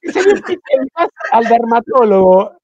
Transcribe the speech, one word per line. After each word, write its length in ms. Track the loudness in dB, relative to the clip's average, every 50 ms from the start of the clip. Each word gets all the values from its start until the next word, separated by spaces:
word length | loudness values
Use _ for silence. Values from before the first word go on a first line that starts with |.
Te 100 | _ -6
salió 220 | -4 -2 0 0 0
un 80 | 0
píxel 460 | -2 -8 -10 -10 _ -2 -2 -2 -2 -4 _
más 140 | -4 -4 -4 _ _ -8 -2
al 120 | -2 0 0
dermatólogo. 1040 | 2 0 0 0 0 -2 -2 -2 -2 0 0 2 2 2 2 4 4 4 4 2 -2 -8 _